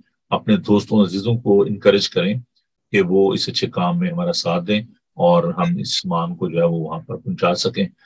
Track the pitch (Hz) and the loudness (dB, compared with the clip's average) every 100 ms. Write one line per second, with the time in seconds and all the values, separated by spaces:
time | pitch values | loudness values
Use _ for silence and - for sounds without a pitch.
0 | _ _ - - - 101 95 104 - 107 | _ _ -6 -4 0 0 2 0 2 2
1 | 95 95 110 117 107 101 101 101 104 101 | 2 0 -2 -2 2 4 4 0 2 2
2 | 95 92 90 120 - _ _ _ _ 104 | 2 -2 -2 -2 -6 _ _ _ _ 0
3 | 90 95 98 - - - 87 - 90 87 | 2 4 2 2 -4 -4 -4 -2 -2 0
4 | 90 85 87 85 87 87 87 104 113 _ | -2 -2 -4 -2 -2 -2 0 -2 -4 _
5 | _ - 87 87 85 87 87 92 - - | _ 0 4 4 2 0 -2 -2 -4 -6
6 | 92 87 85 87 90 85 85 85 78 82 | -4 -4 -4 -4 -4 0 0 0 -4 -8
7 | - - - 87 87 - 117 104 95 _ | -10 -10 -8 -2 0 0 -2 -2 -4 _